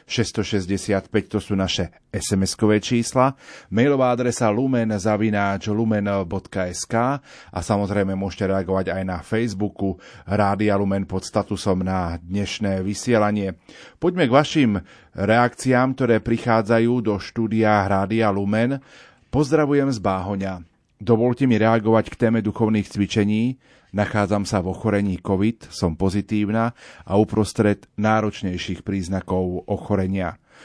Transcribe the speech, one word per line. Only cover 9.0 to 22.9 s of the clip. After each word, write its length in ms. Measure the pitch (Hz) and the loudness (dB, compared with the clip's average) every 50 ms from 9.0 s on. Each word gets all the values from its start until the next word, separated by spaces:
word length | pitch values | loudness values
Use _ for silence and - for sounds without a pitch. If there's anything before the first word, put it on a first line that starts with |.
| 95 | -4
na 160 | 95 92 87 | -4 -6 -6
Facebooku 800 | 76 - - 110 117 120 101 92 104 101 - - 98 98 90 - - - - - - | -6 -4 -2 -2 -2 -2 -2 -4 -4 -6 -4 -4 -4 -4 -4 -6 -10 -18 -20 -18 -8
Rádia 560 | - 95 104 104 98 101 98 107 104 101 101 | -4 0 2 2 2 2 2 2 2 2 2
Lumen 240 | 101 98 98 98 98 | 2 0 0 -2 -2
pod 240 | - 95 95 - - | -4 -6 -6 -6 -4
statusom 560 | - 107 101 - 104 92 - 104 95 92 92 | -2 -2 -2 -2 -4 -4 0 0 0 0 0
na 320 | 92 95 92 90 85 85 | 0 -2 -2 -2 -4 -4
dnešné 640 | 82 82 85 90 101 101 95 - - 110 101 95 95 | -6 -8 -6 -4 -4 -4 -4 -4 -4 -2 -2 -2 -2
vysielanie. 800 | 92 95 104 - - - 120 110 107 104 104 104 101 95 87 - _ - - - - - - _ | -2 -4 -6 -4 -2 0 2 2 2 2 0 0 -2 -4 -6 -8 _ -20 -20 -20 -20 -20 -10 _
Poďme 240 | - 170 180 180 180 113 | -2 -2 0 2 2 4
k 40 | 120 | 4
vašim 380 | 139 151 - - 160 143 117 104 98 87 - - - - _ - | 4 4 4 2 2 4 4 2 0 -2 -6 -14 -20 -20 _ -8
reakciám, 800 | - 92 101 110 117 120 120 - - - 127 127 123 127 131 131 | -2 0 2 4 4 4 2 0 -2 -2 0 2 2 2 0 0
ktoré 320 | - 135 117 117 110 - | 0 2 2 2 2 2
prichádzajú 800 | 117 113 113 - 120 117 113 110 98 117 113 113 117 123 127 113 | 0 -2 -2 0 2 2 2 2 2 2 2 4 2 2 0 0
do 100 | 107 101 98 | -2 -2 -2
štúdia 640 | - - - 120 113 110 107 110 110 107 107 104 98 | -4 -6 -6 -4 -2 0 0 2 4 4 4 4 4
Rádia 480 | 98 98 95 98 98 110 113 113 107 98 | 2 0 0 0 0 0 0 2 2 0
Lumen. 480 | 101 101 98 104 110 117 123 139 135 - - - - - - _ _ _ _ | 0 0 0 0 0 0 0 -2 -4 -8 -14 -20 -20 -20 -20 _ _ _ _
Pozdravujem 600 | - 127 151 127 151 156 151 139 147 143 135 139 131 | -2 0 2 2 2 2 2 2 2 2 2 2 0
z 60 | 110 | -2
Báhoňa. 680 | 90 101 95 92 90 92 104 98 98 98 95 87 82 - _ _ _ _ _ | -2 -2 -2 -2 -2 -4 -4 -4 -4 -6 -6 -8 -12 -18 _ _ _ _ _
Dovolte 480 | - 104 92 120 110 117 123 123 - 139 | -6 0 2 2 4 4 2 0 2 2
mi 160 | 131 120 104 | 2 4 4
reagovať 480 | 107 113 113 117 104 107 113 113 104 - | 4 4 4 2 4 4 4 4 2 0
k 100 | - - | -2 -2
téme 220 | 123 113 113 113 | 0 2 2 2
duchovných 480 | 104 107 101 - 113 110 110 107 98 | 0 -2 -2 0 0 2 2 0 0
cvičení. 720 | - | -2